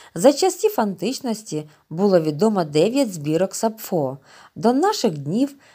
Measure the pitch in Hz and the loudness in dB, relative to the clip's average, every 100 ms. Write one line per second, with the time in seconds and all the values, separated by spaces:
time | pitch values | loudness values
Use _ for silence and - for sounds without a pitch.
0 | - 160 226 294 370 359 427 415 208 175 | -14 2 4 4 0 0 -2 0 -2 -4
1 | 202 262 254 214 - 151 151 _ _ 156 | -6 -6 -6 -8 -8 -10 -10 _ _ -2
2 | 202 180 156 147 220 202 156 151 190 262 | 4 4 2 2 0 0 0 2 2 2
3 | 240 175 147 160 190 - 226 220 - 180 | -2 -2 -2 0 -2 -2 -4 -4 -6 -4
4 | 135 139 _ - - - 202 262 381 440 | -4 -6 _ -20 -20 -2 0 2 0 0
5 | 226 151 139 202 277 - _ | -2 -2 -4 -2 -2 -6 _